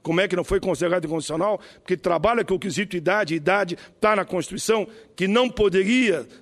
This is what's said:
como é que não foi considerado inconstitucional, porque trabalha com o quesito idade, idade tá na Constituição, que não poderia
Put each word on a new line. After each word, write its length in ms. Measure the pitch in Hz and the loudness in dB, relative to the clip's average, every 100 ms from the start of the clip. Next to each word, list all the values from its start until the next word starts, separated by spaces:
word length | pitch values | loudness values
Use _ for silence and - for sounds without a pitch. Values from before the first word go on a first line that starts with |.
como 200 | - 165 | -2 0
é 80 | 196 | 0
que 60 | |
não 100 | 175 | -2
foi 140 | 165 196 | -2 -2
considerado 460 | 185 170 175 180 | -2 -2 0 -2
inconstitucional, 560 | 160 160 147 160 196 202 - | -2 -6 -4 -2 -2 -2 -6
porque 220 | - - 185 | -20 -6 -2
trabalha 480 | 185 170 180 233 | 0 0 2 0
com 100 | 170 | 0
o 40 | 185 | -2
quesito 380 | 202 147 202 180 | -2 -4 -4 -2
idade, 380 | 156 202 185 | 0 0 0
idade 420 | 165 151 196 190 175 - _ | -2 0 0 0 -6 -14 _
tá 160 | 214 214 | 2 2
na 80 | |
Constituição, 640 | 180 180 156 190 - 220 196 - - | 0 -4 -6 -8 0 0 -2 -10 -20
que 140 | - 185 | -4 2
não 220 | 220 254 | 4 2
poderia 760 | - 208 185 190 247 240 165 117 - | 2 2 4 2 2 2 0 -4 -16